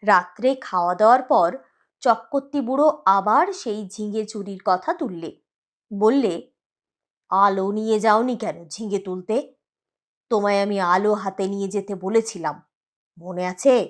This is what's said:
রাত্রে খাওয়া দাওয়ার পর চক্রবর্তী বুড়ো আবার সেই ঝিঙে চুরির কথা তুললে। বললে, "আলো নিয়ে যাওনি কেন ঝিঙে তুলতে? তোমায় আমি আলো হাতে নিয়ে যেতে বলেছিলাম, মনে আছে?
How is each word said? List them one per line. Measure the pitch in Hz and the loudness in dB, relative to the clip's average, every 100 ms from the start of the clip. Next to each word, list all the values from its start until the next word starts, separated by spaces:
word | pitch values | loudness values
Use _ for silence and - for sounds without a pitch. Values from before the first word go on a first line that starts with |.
রাত্রে | 202 190 180 - 240 | 4 2 2 -2 -2
খাওয়া | 269 - 185 175 | -2 -4 -2 0
দাওয়ার | 180 214 254 | 4 6 6
পর | 262 247 170 175 _ _ _ _ | 4 2 2 0 _ _ _ _
চক্রবর্তী | 254 226 - 277 277 285 | 0 0 0 -6 -4 -6
বুড়ো | 233 269 302 302 - | -4 2 2 2 2
আবার | 196 196 233 370 | 2 2 2 0
সেই | 370 254 208 196 | -4 -8 -8 -10
ঝিঙে | - 208 208 214 | -10 -8 -6 -6
চুরির | 220 202 196 | -8 -10 -8
কথা | - 185 233 | -2 -2 -2
তুললে। | 359 269 170 165 - _ _ _ _ _ | -4 -6 -8 -12 -14 _ _ _ _ _
বললে, | 202 214 269 233 170 - _ _ _ _ _ _ _ _ | 0 2 4 2 -2 -10 _ _ _ _ _ _ _ _
"আলো | 190 202 196 190 | 2 2 2 -2
নিয়ে | 214 220 214 | -4 0 0
যাওনি | 220 214 247 247 | 4 2 2 -4
কেন | 202 160 170 | -6 -10 -14
ঝিঙে | - 220 196 | -12 -6 -6
তুলতে? | 196 185 180 233 294 _ _ _ _ _ _ _ _ | -6 -10 -4 -4 -4 _ _ _ _ _ _ _ _
তোমায় | 220 202 202 | -2 2 0
আমি | 202 202 | 0 -2
আলো | 180 185 208 | 2 2 2
হাতে | 208 196 190 190 | 0 -4 -4 -4
নিয়ে | 196 196 | -4 -4
যেতে | 202 190 | -6 -6
বলেছিলাম, | 190 185 226 220 180 160 143 _ _ _ _ _ - | -8 0 0 -2 -6 -8 -8 _ _ _ _ _ -20
মনে | 170 175 180 | -12 -6 -6
আছে? | 185 277 254 180 | 0 2 4 2